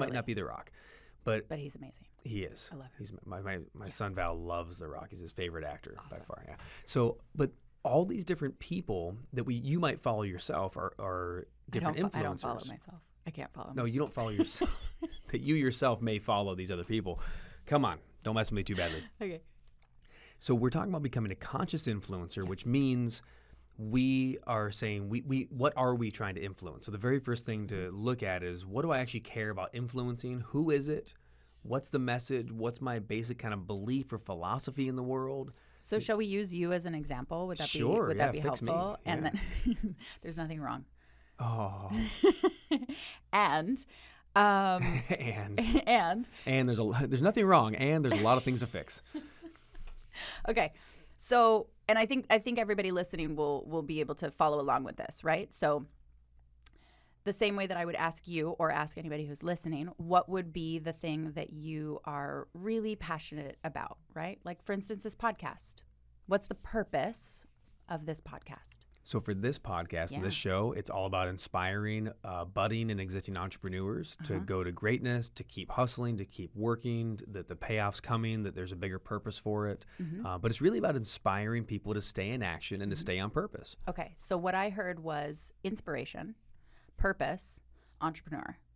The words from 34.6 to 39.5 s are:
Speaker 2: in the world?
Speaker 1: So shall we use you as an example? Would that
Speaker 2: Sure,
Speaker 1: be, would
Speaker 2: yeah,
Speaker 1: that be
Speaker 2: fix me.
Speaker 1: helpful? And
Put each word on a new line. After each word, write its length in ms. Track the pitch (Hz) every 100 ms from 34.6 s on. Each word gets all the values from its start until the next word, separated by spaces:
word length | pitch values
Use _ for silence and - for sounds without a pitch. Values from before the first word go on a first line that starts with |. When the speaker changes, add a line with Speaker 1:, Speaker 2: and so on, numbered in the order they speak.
| 139 139 131
Speaker 2:
in 80 | 127
the 80 |
world? 480 | 127 131 131 135 131 - - -
Speaker 1:
So 200 | - 214
shall 180 | - 214
we 80 | 214
use 280 | 196 196 175
you 160 | 175
as 140 | 180 170
an 100 | 156
example? 500 | 147 127 131 170 185
Would 100 | 165
that 80 | 147
Speaker 2:
Sure, 240 | 151 120
Speaker 1:
be, 140 | 214 185
would 100 | 98
Speaker 2:
yeah, 80 | 139
Speaker 1:
that 40 |
be 80 | 151
Speaker 2:
fix 200 | 143 127
me. 100 | 113
Speaker 1:
helpful? 260 | 170 190 214 -
And 180 | 151 156 202 -